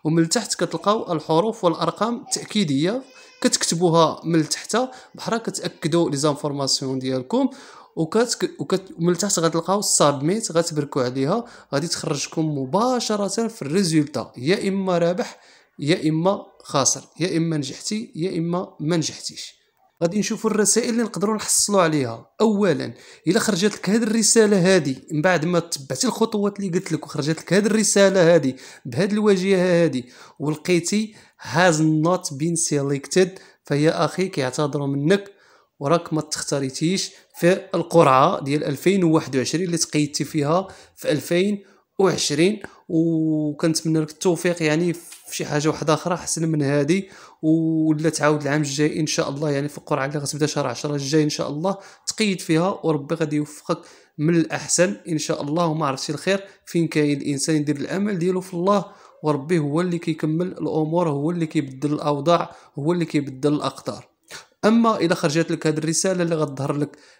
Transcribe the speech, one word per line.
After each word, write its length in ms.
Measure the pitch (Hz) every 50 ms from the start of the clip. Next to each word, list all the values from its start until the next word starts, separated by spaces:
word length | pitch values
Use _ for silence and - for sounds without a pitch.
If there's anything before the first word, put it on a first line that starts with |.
| _
ومن 180 | 156 160 170
التحت 320 | 165 165 - 240 208 - -
كتلقاو 580 | - 185 165 165 165 - 202 214 226 - -
الحروف 520 | 175 151 - - 160 160 190 226 214 - -
والارقام 560 | 175 160 - - 165 - - 208 226 240 233
التاكيديه، 840 | - - - - 156 - - 214 196 151 135 135 151 175 220 262 269 - - - - - - _
كتكتبوها 800 | - 247 240 - - - 190 165 180 175 160 165 160 151 117 - -
من 160 | 160 165 165
التحت 380 | 151 151 - - - - - 220 254 254 - - - - _
بحال 240 | 165 - - 214 233
كتاكدوا 720 | 226 202 - - - 175 - - - 160 147 170 170 -
لي 60 | -
زانفورماسيون 840 | 135 143 151 143 135 - 147 139 143 139 131 - - 139 131 135 131
ديالكم. 500 | 127 131 131 131 127 - - 254 277 247 - - - - - - - _ _
وكت-، 540 | - 165 156 - 214 240 240 - - - - - -
وكت-، 340 | 151 - 190 180 - - - -
ومن 140 | 165 175
التحت 260 | 175 165 - 202 - -
غتلقاو 400 | 165 165 160 165 165 - 190 208
السابميت، 760 | 196 - - - 165 147 139 135 135 156 190 226 220 -
غتبركوا 500 | 165 170 165 - 160 147 143 139 - 143
عليها، 420 | 123 127 127 135 135 143 185 233 233 - - - - _ -
غادي 140 | 139 160 170
تخرجكم 720 | - - - 156 151 139 - - - 165 160 156 151 139
مباشره 880 | 135 127 139 190 233 254 254 247 233 - 214 202 202 190 196 - 233 226
في 140 | 226 -
الريزولتا، 680 | - 135 147 196 202 165 160 156 147 135 - 120 107 - -
يا 320 | - 120 147 190 - - 196
اما 300 | 190 196 190 190 180 170
رابح 420 | 170 170 180 190 226 - - - _ - - _ _ _ _ -
يا 300 | 147 139 175 190 139 156
اما 380 | 156 156 165 190 202 208 - - _ _
خاسر، 420 | - - - 147 131 - - 135 - - _ -
يا 160 | 156 185 165
اما 200 | 165 165 165 160
نجحتي 560 | 151 135 127 - - - - 214 214 233 - _
يا 240 | 156 160 190 - 170
اما 380 | 165 170 175 180 190 190 - _
ما 160 | 151 151 170
نجحتيش. 600 | 170 143 - - - - - 139 - - - - _ _ _ _ _ _ _ _ _
غادي 160 | 170 170 175 214
نشوفوا 320 | 185 - 220 196 - 220
الرسائل 400 | 202 208 208 196 - 220 254 262
اللي 120 | 226 233
نقدروا 340 | 233 208 - 170 190 208 220
نحصلوا 440 | 208 - - - - - - 202 196
عليها. 500 | 175 160 156 151 131 117 113 120 - _ _ -
اولا، 540 | 226 226 214 196 208 190 147 131 131 120 120 - - - - - _
الا 140 | 160 185 220
خرجت 340 | - - 202 165 190 214 202
لك 160 | - - 185
هذه 120 | 202 233
الرساله 760 | 226 233 214 226 208 - - 233 214 202 208 196 170 185 190
هذه 200 | 180 147 147 131 - - -
من 100 | 160 151
بعد 220 | 151 185 180 160 147
ما 140 | 175 175 170
تبعتي 480 | 165 - - 143 135 - 139 - -
الخطوات 520 | 240 - - 226 220 226 208 202 202 202 202
اللي 100 | 196 196
قلت 220 | 165 185 165 -
لك، 140 | 160 147 -
وخرجت 320 | - - 151 139 147 160 160
لك 140 | - -
هذه 140 | 170 202 202
الرساله 680 | 226 208 220 214 - - 202 196 196 190 190 170 160 175
هذه 200 | 165 139 131 127 - - - - - _
بهذه 260 | - 117 127 185 196
الواجهه 720 | 208 214 214 214 202 185 180 196 196 185 180 185 175 170 170
هذه، 180 | 160 131 127 120 - - - - - - _
ولقيتي 760 | 147 147 156 - - - 180 170 170 - - 214 220 214 - - - _ _ _ - - 113
has 220 | 156 180 185 160
not 540 | 151 160 156 156 156 151 170 185 180 180 -
been 260 | 143 131 151 170 170 160 - -
selected، 580 | 156 143 139 139 143 139 139 - - 180 190 180 185 - - - _ _ _
فيا 400 | - 147 143 151 160 165 170 165
اخي 240 | 143 - - 185 185
كيعتذروا 580 | 185 - 135 - - - 151 143 135 147 143
منك، 440 | 139 139 143 143 151 196 196 202 - - _ _ _ _ _ _ _ _ _
وراك 320 | 143 139 160 170 165 -
ما 80 | 160 156
تختاريتيش 880 | 151 - - - - - 156 143 139 135 135 - 156 165 185 185 - - - - _ _ _ -
في 280 | - 170 185 202 - - -
القرعه 680 | 170 165 - - 170 156 147 131 131 139 170 202 - -
ديال 200 | 135 143 151 -
ألفين 400 | - 143 131 - 175 196 202 180
وواحد 320 | 165 156 156 - 135 131
وعشرين 300 | 131 123 - - 156 190
اللي 120 | 180 170 156
تقيدتي 460 | - - - 151 151 143 - - 151
فيها 440 | 135 - 156 139 143 160 185 196 190 - - - - _
في 160 | - - -
ألفين 520 | 156 135 123 - 175 175 190 208 208 202 - - _ _ _ _ _ -
وعشرين. 640 | 190 185 151 143 - - 147 143 165 190 214 208 - - - - _ -
وكنتمنى 1120 | 175 160 165 170 165 160 160 160 156 151 151 151 147 147 - 165 160 - - 165 156 160
لك 100 | 156 156
التوفيق 520 | - _ - 190 170 160 - 180 170 175
يعني 300 | 165 151 151 160 175 175
في 440 | 160 - - - - - - - -
شي 80 | - 165
حاجه 240 | - 147 147 147 156
واحده 260 | 147 - 156 151 156
اخرى 200 | 147 - 175 180
احسن 340 | 165 - - - 165 165 165
من 140 | 160 151
هذه، 400 | 147 135 143 147 143 143 175 196 196 - - - - - - _
ولا 680 | - 156 160 165 160 160 160 160 156 156 156 151 156 160
تعاود 320 | 151 - 147 151 151 147
العام 180 | 143 139 143 151
الجاي 400 | 151 139 135 143 147 156 - 180
ان 60 | 156
شاء 220 | 147 - - 156 -
الله، 220 | 139 139 156 151
يعني 180 | 143 139 143 143
في 100 | - -
القرعه 280 | - - 151 139 131
اللي 120 | 143 147 151
غتبدا 280 | 143 135 - 143 151
شهر 200 | 139 - 151 143
عشرة 280 | 131 117 - - 147 147
الجاي 280 | 143 139 135 147 156
ان 60 | 151 151
شاء 200 | - - - -
الله 280 | 143 147 165 190 190 190 - - - _ _
تقيد 340 | - - - 220 208 190 170
فيها، 400 | - - 160 156 175 190 208 - -
وربي 300 | 165 156 143 135 - 165
غادي 220 | 156 165 151 151
يوفقك 420 | 147 147 147 - - - - 170 170 - - - - _ _ _ -
من 180 | 147 156 175
الاحسن 600 | 170 160 160 147 147 - - - - 175 190 202 - - -
ان 100 | 160 151
شاء 240 | - - 156 -
الله. 240 | - 143 147 170 175
وما 200 | 165 151 156 160
عرفتي 260 | 139 131 131 - -
الخير 320 | 151 143 - 185 196 196 196 - - _ _
فين 220 | - - 175 165 160
كاين، 320 | - 156 151 147 147 139
الانسان 360 | - - 143 139 - - 160
يدير 200 | 151 147 143 147
الامل 420 | 139 135 - 156 190 202 208 208 175
ديالو 220 | 165 185 185 185
في 140 | 180 - -
الله، 300 | 170 175 196 208 202 180 - - - - - _ _
وربي 360 | - 151 151 139 135 156 180 170
هو 220 | 147 147 143 165
اللي 180 | 180 185 175 165
كيكمل 480 | 165 170 156 156 - 156 156 165 175
الامور، 600 | 185 - - 139 147 - 160 156 156 160 175 180 165
هو 220 | 143 143 143 160
اللي 160 | 175 175 165
كيبدل 460 | 156 - 160 135 131 131 131 143 147
الاوضاع، 580 | 147 151 - 147 147 139 139 160 170 165 165 - - - - - _ -
هو 140 | 139 156
اللي 120 | 175 180 165
كيبدل 500 | 151 - 151 143 135 131 131 135 143 147
الاقدار. 540 | 143 - 135 - - - - 110 113 123 _ _ _ _ _ - - - _ _ _ -
اما 320 | 202 226 233 226 226 220
اذا 180 | - - 170 180
خرجت 360 | 170 - 165 139 165 165 156
لك 160 | 170 151 -
هذه 120 | 160 151 151
الرساله 440 | 156 156 165 - - 190 185 180
اللي 120 | 175 170 170
غتظهر 380 | 156 156 139 135 131 135 143
لك 260 | 147 143 147 143 - - _ _ _